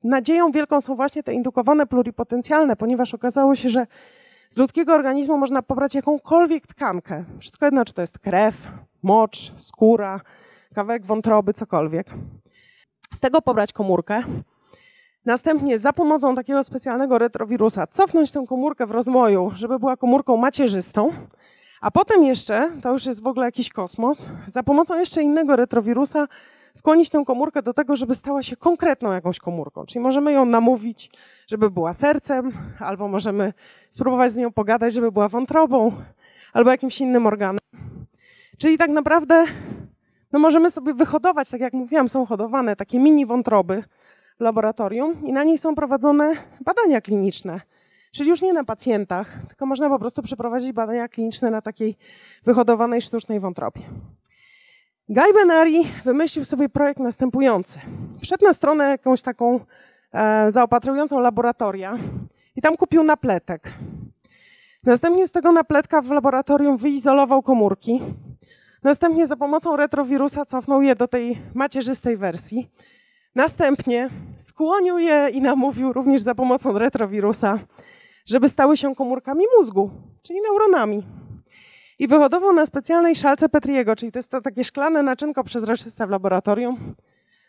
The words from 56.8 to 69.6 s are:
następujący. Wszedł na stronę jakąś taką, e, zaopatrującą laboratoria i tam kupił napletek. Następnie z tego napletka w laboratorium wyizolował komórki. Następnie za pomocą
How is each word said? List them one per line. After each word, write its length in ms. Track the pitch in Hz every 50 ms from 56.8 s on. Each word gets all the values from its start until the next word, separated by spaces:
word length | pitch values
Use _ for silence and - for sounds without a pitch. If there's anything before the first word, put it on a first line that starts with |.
| 294 285 277 -
następujący. 800 | 262 240 - - 254 254 247 262 269 254 220 180 190 - - - - - - - - - - -
Wszedł 220 | - - 370 - 403
na 80 | 403
stronę 320 | 311 - - 285 311 302 285 277
jakąś 320 | 277 262 - 262 254 240
taką, 380 | - 262 240 - 240 240 247 247 - _ _ _ _ _ _ _ _ _
e, 400 | - - 214 214 214 214 214 214
zaopatrującą 680 | 202 247 - - 233 240 - 269 269 285 302 294 285 262
laboratoria 800 | 247 240 214 226 247 240 240 - 233 202 190 190 185 190 233 240 - - - - - - _ _ _ _ _
i 60 | -
tam 140 | - 311 339
kupił 260 | - 370 - 311 330
napletek. 680 | 311 311 302 - - 247 190 170 - - 175 156 - - - - - - - - - - _ _ _ _ _ _ _ _ _ _ _ _ _ _ -
Następnie 440 | 247 240 240 - 339 349 370 381 311
z 40 |
tego 200 | - 359 320 339
napletka 500 | 339 330 311 - 311 285 - - 320 302
w 80 | 254 247
laboratorium 680 | 285 294 233 277 254 262 277 - 285 285 285 285 269
wyizolował 640 | 214 233 294 277 277 220 277 269 285 277 240 269 269
komórki. 600 | 254 262 262 233 208 196 196 - - 226 233 254 - - - - - - - - _ _ _ _ _ _ _ _
Następnie 440 | - 277 294 - - 339 320 330 330
za 100 | 254 294
pomocą 400 | 233 285 285 302 320